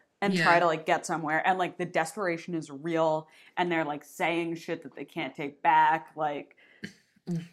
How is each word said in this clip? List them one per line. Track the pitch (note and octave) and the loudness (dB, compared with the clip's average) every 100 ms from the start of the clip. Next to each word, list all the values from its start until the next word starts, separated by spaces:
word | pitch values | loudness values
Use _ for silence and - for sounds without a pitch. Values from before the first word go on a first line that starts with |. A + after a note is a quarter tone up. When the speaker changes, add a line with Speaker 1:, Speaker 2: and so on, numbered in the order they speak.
| _ - | _ -4
Speaker 1:
and | G3+ | 0
Speaker 2:
Yeah. | F#3 | 4
Speaker 1:
try | E3 F3 | 6 6
to, | F3 | 4
like, | D#3+ D#3+ | 0 0
get | E3 - | -2 0
somewhere. | D#3+ D3+ D#3 F#3 | -4 -2 0 2
And, | F#3 | 2
like, | F3 F3 | -2 -4
the | F3+ | -2
desperation | F3 D#3+ - F#3 E3 - E3+ | -2 -2 -4 -4 -4 -6 -8
is | D3 | -8
real, | C#3 E3 E3 D#3+ D#3 D#3+ - - - | -10 -2 2 2 0 -4 -20 -10 -2
and | F3 | 0
they're, | E3 D3 | 0 0
like, | D3 - | -4 -10
saying | - E3+ E3+ E3+ E3 | -4 -2 -2 -4 -6
shit | - E3 | -8 -8
that | C3+ - | -10 -14
they | C#3 | -12
can't | E3+ C3+ - | -8 -8 -8
take | C#3+ - | -10 -2
back. | - D#3 D#3 D#3+ - D#3 | 4 6 6 2 -2 -6
Like, | D#3 C#3+ - _ _ - - - _ _ - | -4 -4 -12 _ _ -18 -18 -20 _ _ -8
Speaker 2:
Mm, | E3 E3+ | -8 -8